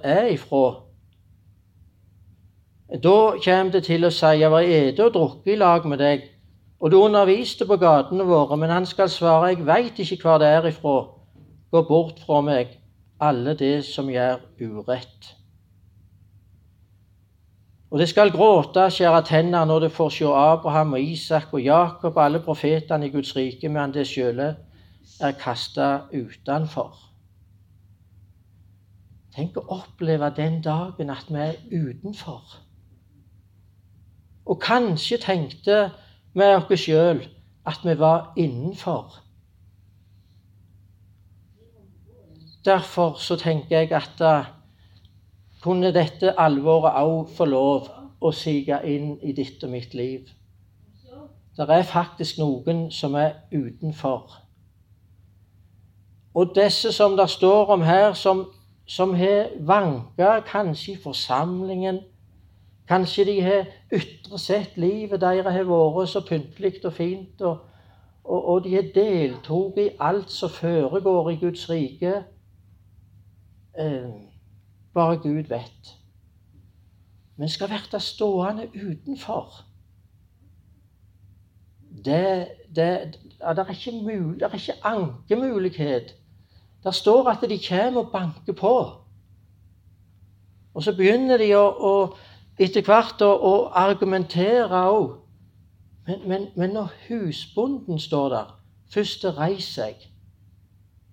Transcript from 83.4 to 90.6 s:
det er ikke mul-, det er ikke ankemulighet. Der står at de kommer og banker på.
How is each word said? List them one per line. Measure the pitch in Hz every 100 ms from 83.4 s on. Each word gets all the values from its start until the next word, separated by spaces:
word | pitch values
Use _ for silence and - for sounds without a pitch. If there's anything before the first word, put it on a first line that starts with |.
| 165
det | 165
er | 190
ikke | 190 254
mul-, | 226 214 208 160 175
det |
er | 202
ikke | 202 - -
ankemulighet. | 208 220 160 120 - 220 262 208 185 170 147 127 - - _ _ _ _ _ _
Der | 185
står | 180 208 240 254
at | 214 233
de | 202 -
kommer | 185 240 247
og | 233
banker | 202 175 151 -
på. | 185 196 254 127 - _ _ _ _ _ _ _ _ _ _ _ _ _ _ _ _